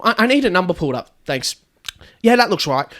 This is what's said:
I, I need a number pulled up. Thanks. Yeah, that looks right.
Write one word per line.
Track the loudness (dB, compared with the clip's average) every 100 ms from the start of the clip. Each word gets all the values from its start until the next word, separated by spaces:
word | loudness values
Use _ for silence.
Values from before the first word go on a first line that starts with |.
I, | -2 0
I | 2
need | 2 2
a |
number | 0 -2
pulled | -2 -4 -6
up. | -10 _ -8
Thanks. | -6 -6 -10 _ _ -18 -18 -20 _
Yeah, | 2 4
that | 2
looks | 0 -2
right. | -2 -4